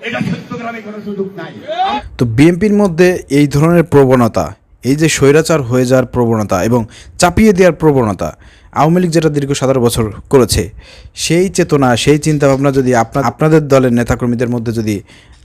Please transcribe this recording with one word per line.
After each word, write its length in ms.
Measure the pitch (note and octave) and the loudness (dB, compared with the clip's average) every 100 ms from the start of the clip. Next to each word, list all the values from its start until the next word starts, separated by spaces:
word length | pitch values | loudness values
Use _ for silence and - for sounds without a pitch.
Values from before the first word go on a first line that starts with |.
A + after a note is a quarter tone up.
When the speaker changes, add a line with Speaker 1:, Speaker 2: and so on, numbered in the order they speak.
Speaker 1:
এটা 180 | A#3 - | -10 -6
চট্টগ্রামে 600 | - - - B3 A#3 A3+ | -6 -8 -10 -12 -10 -12
কোনো 180 | G#3 G#3 | -14 -14
সুযোগ 240 | G#3 F#3+ F#3+ - | -10 -8 -8 -10
নাই। 160 | D#3+ G3+ - E4+ G4 G#4 - - | -16 -16 -10 -6 -4 -4 -8 -6
Speaker 2:
তো 60 | |
বিএনপির 480 | A#2+ A2 D#3+ F3+ G#3+ | -2 2 2 2 0
মধ্যে 500 | G3+ G3+ D#3+ F3+ F3 - | 0 0 2 0 0 -2
এই 180 | C#3 D3 | 0 0
ধরনের 360 | C#3+ D#3+ F3 | 0 2 2
প্রবণতা, 720 | D#3 C#3+ C3 B2+ A#2 G2 D#2 - _ _ | 2 4 4 4 2 -2 -6 -8 _ _
এই 140 | A#2+ D3 | -4 0
যে 120 | D#3+ | 0
স্বৈরাচার 540 | - C#3 D3+ D#3 D#3+ | 2 4 4 2 -2
হয়ে 240 | A#2+ B2+ B2 | -2 -2 2
যাওয়ার 200 | C3 A#2+ | 0 0
প্রবণতা 580 | B2 A#2 A2 G2+ F#2 | -2 0 -2 -2 -2
এবং 220 | G#2 B2 A2 - - - | 0 0 -2 -10 -16 -2
চাপিয়ে 340 | F3 F3+ A3 | 0 4 4
দেওয়ার 200 | F#3 F#3 | 4 2
প্রবণতা, 640 | D3+ D#3+ C3+ A2 F2 D#2 - - _ - | 2 2 2 0 -2 -8 -10 -20 _ -8
আওয়ামী 280 | - D3+ F3+ | -2 2 2
লীগ 100 | F3+ | 0
যেটা 180 | E3 D#3 | 0 0
দীর্ঘ 240 | C#3+ C#3 | -2 -4
সতেরো 280 | C#3 C3 C3 | -2 0 0
বছর 320 | A#2+ B2 G#2+ - - | 0 0 -4 -8 0
করেছে, 400 | C3+ A2+ A2 F2 - - - - | 2 2 0 -4 -10 -20 -20 -20
সেই 340 | - - E3+ F#3 | -10 -2 -2 0
চেতনা, 480 | F3+ E3+ C#3+ C3 A2+ | -2 0 2 2 2
সেই 220 | - D3+ | 2 0
চিন্তাভাবনা 540 | D#3 D3+ C#3+ C3+ C#3+ | 0 0 0 2 0
যদি 220 | C3+ B2+ | 0 0
আপনা-, 300 | A#2+ A2+ C#3+ | 0 0 -2
আপনাদের 440 | B2+ - D#3 D#3+ C#3+ | -4 -2 2 2 4
দলের 240 | C#3 B2+ | 2 2
নেতাকর্মীদের 560 | A#2+ A#2+ A#2+ B2 A#2 A#2+ | 0 -2 -2 -4 -2 -4
মধ্যে 240 | A#2+ A2+ | -4 -4
যদি 280 | A2+ A2 G2+ - - - - | -4 -4 -6 -8 -20 -20 -20